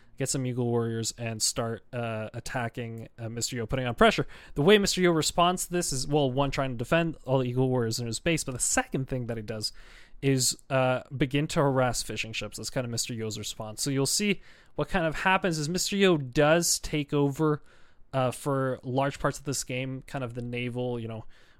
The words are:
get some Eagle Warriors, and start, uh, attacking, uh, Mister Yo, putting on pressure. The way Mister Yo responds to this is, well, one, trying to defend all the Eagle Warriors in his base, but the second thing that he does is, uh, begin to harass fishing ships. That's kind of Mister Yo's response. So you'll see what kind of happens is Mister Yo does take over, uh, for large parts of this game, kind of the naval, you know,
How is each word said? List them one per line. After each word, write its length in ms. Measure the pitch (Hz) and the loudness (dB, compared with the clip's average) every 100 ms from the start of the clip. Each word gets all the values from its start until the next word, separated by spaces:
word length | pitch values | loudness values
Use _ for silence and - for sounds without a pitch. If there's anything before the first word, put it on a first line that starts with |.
| - - | -16 -6
get 120 | 135 | -4
some 160 | 139 127 | -2 -2
Eagle 220 | 123 120 | 0 2
Warriors, 460 | 117 117 113 113 - | 2 0 -2 -4 -6
and 240 | 117 110 | -6 -2
start, 420 | - - 117 113 - | -2 -2 -4 -4 -8
uh, 380 | 120 117 110 107 | -6 -4 -4 -6
attacking, 760 | 120 - 131 117 - 117 113 113 - | -8 -6 -4 -4 -6 -10 -10 -14 -12
uh, 80 | 117 | -10
Mister 260 | 117 113 123 | -6 -6 -4
Yo, 100 | 113 | -2
putting 200 | 131 123 | -2 -2
on 100 | 117 | 4
pressure. 300 | 226 - 135 - - - | 4 4 -2 -6 -10 0
The 60 | |
way 160 | 147 214 | 6 6
Mister 240 | 196 - | 6 2
Yo 100 | 175 | 4
responds 540 | 165 151 - 175 180 - | 4 2 2 2 2 -2
to 60 | |
this 180 | 175 170 | -2 -2
is, 160 | 135 143 | -2 0
well, 240 | 147 135 | 2 2
one, 200 | 127 139 | 2 0
trying 200 | 135 135 | 0 -2
to 60 | 120 | -2
defend 400 | 117 165 165 143 - | 2 2 2 -2 0
all 140 | 135 | 0
the 100 | 127 | 2
Eagle 200 | 123 131 | 2 2
Warriors 300 | 127 113 117 | 2 0 -2
in 80 | 117 | -4
his 120 | 110 | -4
base, 240 | - 160 | 0 0
but 100 | - | -2
the 60 | 123 | -4
second 480 | - - 247 151 135 | 0 0 0 -2 -4
thing 200 | 131 117 | -4 -4
that 100 | 117 | -8
he 60 | |
does 300 | 107 110 107 - - - - - | -6 -6 -6 -8 -18 -20 -20 -2
is, 340 | 135 135 123 - - | 2 4 2 -2 -2
uh, 320 | 131 127 127 - 131 | 2 2 0 -2 -2
begin 320 | 139 143 156 | 0 0 0
to 120 | 170 | 2
harass 420 | 139 131 131 117 | 4 4 2 0
fishing 280 | - - 113 | -4 -6 -6
ships. 260 | 113 104 - | -6 -8 -8
That's 120 | 110 | -6
kind 160 | 139 120 | -4 -4
of 60 | |
Mister 220 | 117 - | -4 -4
Yo's 240 | 117 110 107 | -4 -6 -6
response. 440 | 104 - 110 107 | -8 -10 -10 -6
So 80 | - | -2
you'll 160 | 135 135 | 0 2
see 340 | - 208 196 - - - - | 2 2 0 -4 -20 -14 -6
what 120 | 147 | 0
kind 180 | 196 165 | 2 0
of 100 | 143 | 0
happens 360 | 190 190 190 156 | 2 2 2 -2
is 100 | 147 | -2
Mister 300 | 180 - 202 | -2 0 4
Yo 180 | 190 165 | 6 6
does 600 | 131 120 147 170 170 - | 2 4 6 6 4 0
take 320 | - 156 143 | 0 -2 0
over, 500 | 147 143 139 156 147 - - - - - | 2 2 2 2 0 -4 -20 -20 -20 -6
uh, 160 | 135 127 | 0 0
for 500 | - 151 135 131 127 | 0 -2 0 0 -2
large 340 | 131 127 139 - | -2 0 0 0
parts 220 | 147 - | -2 -2
of 60 | - | -6
this 180 | 131 | -6
game, 400 | - 127 131 131 - | -4 -4 -4 -8 -8
kind 180 | 139 | -8
of 120 | 123 123 | -6 -6
the 80 | |
naval, 560 | 120 120 123 120 123 120 | -6 -4 -4 -4 -4 -4
you 80 | 113 | -6
know, 180 | 110 - - - | -10 -12 -18 -20